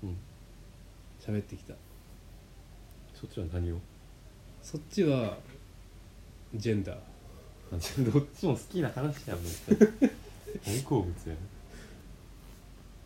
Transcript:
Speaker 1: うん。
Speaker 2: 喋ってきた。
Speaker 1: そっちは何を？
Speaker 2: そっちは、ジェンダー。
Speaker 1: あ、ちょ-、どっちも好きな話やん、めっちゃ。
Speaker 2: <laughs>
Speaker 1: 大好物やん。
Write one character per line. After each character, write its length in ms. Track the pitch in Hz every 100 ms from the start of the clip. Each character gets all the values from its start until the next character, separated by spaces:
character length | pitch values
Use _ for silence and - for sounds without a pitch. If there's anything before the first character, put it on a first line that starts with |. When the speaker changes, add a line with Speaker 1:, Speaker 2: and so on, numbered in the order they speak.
Speaker 1:
う 40 | 98
ん。 100 | 87 - - - - - - - - - -
Speaker 2:
喋 200 | - 104
っ 40 |
て 120 | - -
き 80 |
た。 100 | - 95 - - - - - - - - - - - - -
Speaker 1:
そ 140 | - -
っ 20 |
ち 100 | -
は 60 | 82
何 180 | 87 87
を？ 80 | 85 - - - - - - - -
Speaker 2:
そ 160 | - 151
っ 40 | -
ち 140 | 202 160
は、 320 | 131 107 92 - - - - - - - - - - -
ジ 180 | 107 110
ェ 40 | 104
ン 80 |
ダ 80 | 90
ー。 40 | - - - - - - - -
Speaker 1:
あ、 60 | 87
ち 220 | - 135
ょ-、 20 | 117
ど 80 | 139
っ 60 | - -
ち 80 | 180
も 100 | 113
好 40 |
き 220 | - 180
な 80 | 131
話 380 | 127 147 139 -
や 80 | 90
ん、 60 |
め 80 | 85
っ 20 |
ち 200 | 85 -
ゃ。 40 | 214 214 - 277 - - - - - -
Speaker 2:
<laughs> 0 |
Speaker 1:
大 160 | 120
好 180 | 139 127
物 280 | 87 87 82
や 40 |
ん。 40 | 80 95 - - - - - - - - - - - - - - -